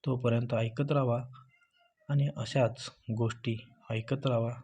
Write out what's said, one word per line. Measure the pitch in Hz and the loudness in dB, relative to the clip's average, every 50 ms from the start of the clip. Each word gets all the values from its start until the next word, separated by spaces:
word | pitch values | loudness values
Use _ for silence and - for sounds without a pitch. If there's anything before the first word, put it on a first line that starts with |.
| - | 0
तोपर्यंत | 139 127 123 - 120 117 117 123 123 127 | 0 -2 2 2 2 2 2 2 0 0
ऐकत | 113 113 113 113 - 143 139 | 0 0 0 0 -2 0 2
राहा | 151 143 135 123 120 123 127 - - - - _ _ _ _ _ _ _ _ _ _ _ _ - | 2 2 4 2 2 0 -2 -6 -12 -20 -20 _ _ _ _ _ _ _ _ _ _ _ _ 0
आणि | 143 139 139 143 - | 2 2 2 2 0
अशाच | - 110 - - 139 123 110 120 - - - - _ _ - 113 | -4 -8 -2 2 4 4 2 2 -4 -14 -14 -16 _ _ -4 -2
गोष्टी | 110 120 110 - - - 120 113 107 - - - _ _ - | 0 0 0 0 -2 -2 -4 -4 -4 -6 -14 -20 _ _ -4
ऐकत | 113 113 110 - 139 139 135 | -4 -4 -2 -2 -4 0 0
राहा | 135 123 113 113 117 120 - | 0 2 2 0 0 -4 -8